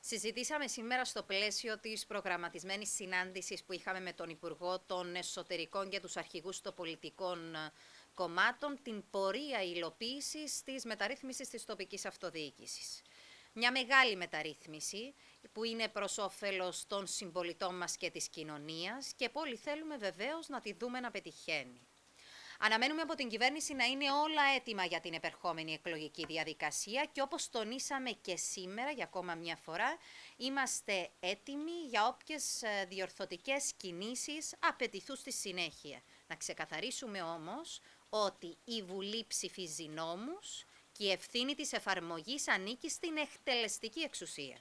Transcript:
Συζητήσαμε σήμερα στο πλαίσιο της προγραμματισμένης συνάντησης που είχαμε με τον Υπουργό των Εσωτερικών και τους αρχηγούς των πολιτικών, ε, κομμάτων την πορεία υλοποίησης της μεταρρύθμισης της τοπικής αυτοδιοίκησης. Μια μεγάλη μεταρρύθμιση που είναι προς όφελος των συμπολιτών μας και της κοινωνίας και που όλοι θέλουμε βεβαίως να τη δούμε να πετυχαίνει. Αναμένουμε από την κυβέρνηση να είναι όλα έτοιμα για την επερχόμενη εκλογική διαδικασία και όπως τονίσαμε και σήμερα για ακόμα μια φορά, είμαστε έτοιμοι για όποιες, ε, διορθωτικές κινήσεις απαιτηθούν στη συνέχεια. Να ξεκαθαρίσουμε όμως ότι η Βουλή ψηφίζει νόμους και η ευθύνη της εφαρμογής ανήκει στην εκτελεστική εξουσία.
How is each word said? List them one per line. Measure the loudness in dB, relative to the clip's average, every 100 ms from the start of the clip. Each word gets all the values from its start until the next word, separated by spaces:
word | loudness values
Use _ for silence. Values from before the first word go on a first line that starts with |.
| -2
Συζητήσαμε | -2 0 0 0 0 0
σήμερα | -2 0 2 2
στο | -2
πλαίσιο | 0 4 4 2 0 -2
της | -2 -4 -2
προγραμματισμένης | -2 2 2 0 -4 -4 -2 0
συνάντησης | -2 0 0 0 -2 -4 -6
που | -4
είχαμε | -4 -2 -2
με | -2
τον | -4 -6
Υπουργό | -4 -6 -2 0 0
των | 0 -2 0 -2
Εσωτερικών | -2 -4 -4 -4 -2 -2 0
και | -2
τους | -4 -6
αρχηγούς | -4 -6 -6 -6
των | -8
πολιτικών, | -6 -6 -4 -8 -4 -2 -2 -4 -4
ε, | -6 -8 -20 -20 -20
κομμάτων | -2 0 6 6 6 -2 -2
την | -4 -6 -2
πορεία | 2 4 2 0 0
υλοποίησης | 2 0 -2 -2 -4 -2 -2 -4 -2 -4
της | -2 -6 -4
μεταρρύθμισης | 0 0 0 -4 -6 -6
της | -8 -6
τοπικής | -6 -4 -4 -6
αυτοδιοίκησης. | -4 -4 -4 -6 -6 -10 -8 -6 -10 -12 -20 -20 -20 -14
Μια | 2 4
μεγάλη | 4 8 10 10 6
μεταρρύθμιση | 0 0 -2 -4 -10 -6 -4 -4 -8 -10 -20 -20 -12
που | -2
είναι | 0 2 2
προς | 2 0 2
όφελος | -2 0 0 2 2 -2 -2
των | -2 0
συμπολιτών | -4 -2 -2 -2 0 -2 0
μας | -2 0
και | -2
της | -2 -4
κοινωνίας | -4 -6 -6 -6 -4 -4 -4 -6 -2
και | -2
που | 0
όλοι | -2 -2
θέλουμε | -4 -4 -4 -2
βεβαίως | -2 0 -2 -2 -4
να | -6
τη | -4
δούμε | -4 -4 -2
να | -2
πετυχαίνει. | -4 -8 -12 0 0 0 -10 -20 -20 -20 -20 -18 -16 -14 2
Αναμένουμε | 6 6 6 4
από | 0 0
την | 0
κυβέρνηση | 4 4 4 -2
να | 2 2
είναι | 4 4
όλα | 6 6 6 6 6
έτοιμα | 2 0 2
για | 2
την | 0
επερχόμενη | -2 -2 -2 -2 0 -2
εκλογική | -4 -2 -2 -4 -4 -2
διαδικασία | 0 0 0 0 0 0 0 0
και | 0
όπως | 0 0 -2
τονίσαμε | 0 0 -2 0 0 0
και | -4 -2 -2
σήμερα | -2 -2 -4 -2 -2
για | 0
ακόμα | -2 -2 -2 -2
μια | -2 -4
φορά, | -4 2 2 2 -8 -16 -16 -4
είμαστε | -2 2 2 0 2 2 2 -2
έτοιμοι | 0 0 -2 -4 -2 -4 0
για | 6 6
όποιες, | 4 -6 -4 -2 0
ε, | 0 0 0
διορθωτικές | 0 -2 -2 -6 -4 0 2 2 -2
κινήσεις | -6 -4 -4 -2 -2 -2 -4 2
απαιτηθούν | 2 4 0 -2 -8 -8
στη | -4
συνέχεια. | -4 -2 0 -2 -4 -12 -12 -14 -20 -12
Να | -8
ξεκαθαρίσουμε | -6 -4 -4 -2 -2 -2 -4 -4
όμως | -2 -4 -4 -6 -8 -12 -14 -20 -2
ότι | 4 4 2 -12 -10
η | -4 -4
Βουλή | -2 -4 -2 -2 0
ψηφίζει | -2 -2 -4 -6 -4 -6
νόμους | -4 -2 -2 -4 -8 -8 -10 -12 -20 -20
και | 0
η | 4
ευθύνη | 4 4 0 2 0
της | 0
εφαρμογής | 0 4 2 2 -4 -2 -2 4
ανήκει | 4 4 -4 -4
στην | -2 -2 0
εκτελεστική | -2 -2 2 4 4 0 -4 -2
εξουσία. | -4 -4 -8 -6 -8 -8